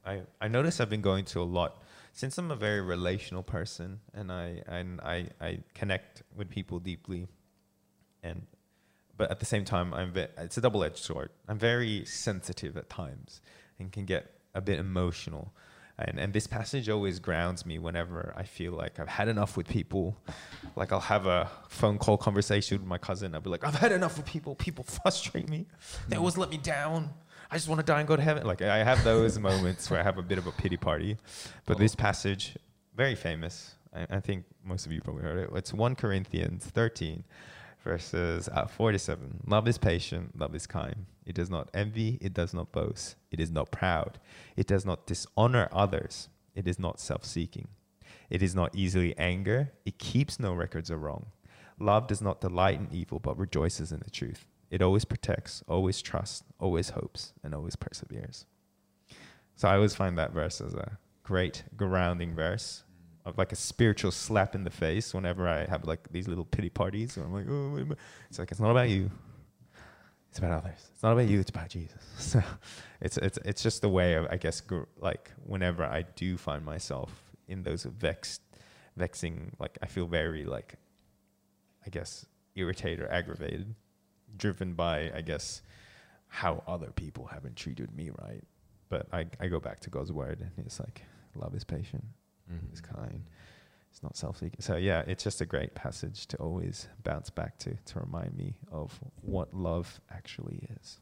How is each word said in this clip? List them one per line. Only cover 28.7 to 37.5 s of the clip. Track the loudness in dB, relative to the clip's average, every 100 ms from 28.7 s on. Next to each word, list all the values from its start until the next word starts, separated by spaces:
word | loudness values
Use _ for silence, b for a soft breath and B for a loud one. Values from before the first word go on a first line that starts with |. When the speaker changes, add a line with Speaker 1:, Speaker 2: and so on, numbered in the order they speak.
| 6
Speaker 1:
have | 8 8
those | 8 8 8 4
<laughs> |
moments | 4 4 4 0 2
where | 4
I |
have | 4 2
a |
bit | 0 0
of | 0
a |
pity | 0 0 2
party. | 2 2 0 -2 B B B B 0
But | 6
this | 6 8
passage, | 2 4 0 0 -4 -10 _ _ _
very | 0 2 2
famous, | -2 -2 -4 -8 -16 -20 -14
I, | -8 -2
I | -2
think | 0 -4 -6 -16
most | -6 -6 -4
of |
you | -4
probably | -4 -4
heard | -2 -2
it. | -2 -4
It's | -4
one | 2 2 2
Corinthians | 2 2 0 0 0 -2
thirteen, | -2 2 2 0 -6 -6 -10 B B